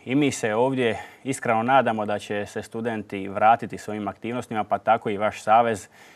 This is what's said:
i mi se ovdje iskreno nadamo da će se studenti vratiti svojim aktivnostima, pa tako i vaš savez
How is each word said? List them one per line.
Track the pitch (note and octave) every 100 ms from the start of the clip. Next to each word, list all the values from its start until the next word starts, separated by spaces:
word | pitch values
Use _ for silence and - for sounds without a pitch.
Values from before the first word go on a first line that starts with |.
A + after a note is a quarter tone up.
i | A2+
mi | C#3 C#3+
se | - A2+
ovdje | G#2+ C3 C3 A#2 G2+ - -
iskreno | C3 C3 B2 A2
nadamo | A#2+ C3+ A#2+ A2 G#2
da | G#2
će | - G#2 G2+
se | A2
studenti | - A#2 A#2 A2 G#2 G2+ G2
vratiti | G2 G#2+ A#2 G#2 F#2+
svojim | - G#2+ G2+
aktivnostima, | - A2+ B2 - A2
pa | G2+ G2+
tako | - A2+ A#2
i | G2+
vaš | G#2+ -
savez | - A2+ A#2 G2+ - - -